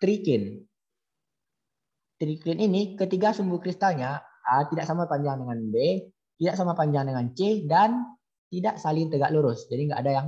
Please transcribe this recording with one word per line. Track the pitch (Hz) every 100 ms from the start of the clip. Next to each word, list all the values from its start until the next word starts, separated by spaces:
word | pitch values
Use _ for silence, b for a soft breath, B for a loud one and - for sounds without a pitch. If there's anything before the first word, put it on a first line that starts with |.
triklin. | 190 214 160 117 98 - - _ _ _ _ _ _ _ _ _ _ _ _ _ _ -
Triklin | 151 156 165 170
ini | 214 190 202 -
ketiga | 190 185 208
sumbu | 214 190 175
kristalnya | 180 180 196 151 127 143 - _
A | - 131 147
tidak | 160 -
sama | 170
panjang | 165 143 143 135
dengan | 123 117 110
B, | 113 151 190 - _ _ -
tidak | 175 185
sama | 180
panjang | 165 151 143 135
dengan | 131 123 123
C, | 202 214 151
dan | 170 214 247 - - _ _ -
tidak | 180 214 -
saling | 156 156 160
tegak | 147 139
lurus. | 156 139 117 -
Jadi | 127 147
nggak | 131
ada | 139
yang | 135